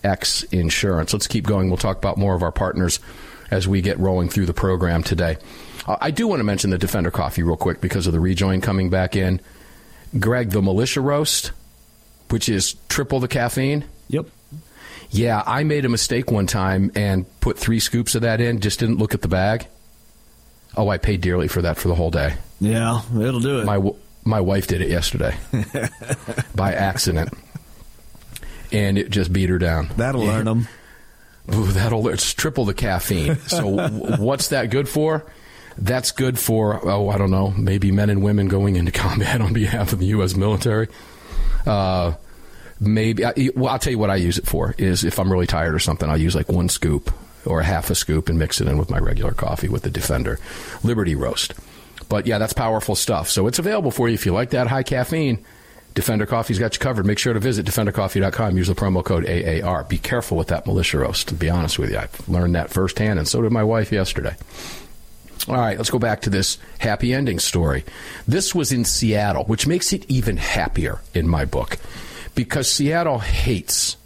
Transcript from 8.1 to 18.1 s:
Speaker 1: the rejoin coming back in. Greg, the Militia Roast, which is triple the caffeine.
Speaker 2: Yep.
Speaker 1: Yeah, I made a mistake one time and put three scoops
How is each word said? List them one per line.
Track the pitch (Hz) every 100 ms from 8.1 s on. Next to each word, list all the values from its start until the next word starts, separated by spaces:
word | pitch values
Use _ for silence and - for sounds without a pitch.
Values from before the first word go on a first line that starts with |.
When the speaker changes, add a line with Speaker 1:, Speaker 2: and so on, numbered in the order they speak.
Speaker 1:
the | 82
rejoin | 90 90 95 95
coming | - 95 92
back | 92 92
in. | 101 92 92 - - - - - - - -
Greg, | 104 123 113
the | 101
Militia | 98 95 131 -
Roast, | 135 143 156 - - - - - - - - - -
which | 113 -
is | 101 - - -
triple | - 139 135
the | 123
caffeine. | 139 120 131 135 147 143 - -
Speaker 2:
Yep. | 151 160 - - 147 - - - - -
Speaker 1:
Yeah, | 101 117 107 104
I | 123
made | 156 147
a | 131
mistake | 117 - 120 127
one | 110 95
time | 110 95 95 98 -
and | 104 95 90 -
put | - -
three | - 113
scoops | - 117 117